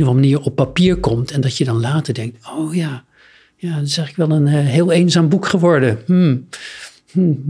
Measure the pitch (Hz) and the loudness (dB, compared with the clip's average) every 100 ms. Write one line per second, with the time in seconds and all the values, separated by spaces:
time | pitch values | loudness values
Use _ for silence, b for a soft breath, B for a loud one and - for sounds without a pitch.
0 | 139 127 135 143 - - 135 - 180 175 | 2 4 2 2 -2 -2 -2 2 0 0
1 | - 117 123 143 123 - 127 117 117 151 | -2 -2 -2 -4 -2 -2 -2 -2 -2 -2
2 | 143 113 113 113 - 143 156 175 156 127 | -4 -6 -10 -12 -12 -8 -6 -4 -6 -8
3 | b b b b b _ 175 151 143 156 | b b b b b _ -8 -6 -4 -6
4 | 147 - 156 156 143 147 143 143 175 170 | -6 -2 0 2 2 2 2 2 2 2
5 | 180 170 160 175 - 190 175 151 127 110 | 4 4 2 2 0 2 4 4 2 0
6 | - 180 170 127 - B B B B B | 0 2 2 0 -4 B B B B B
7 | _ 185 175 135 | _ 0 0 0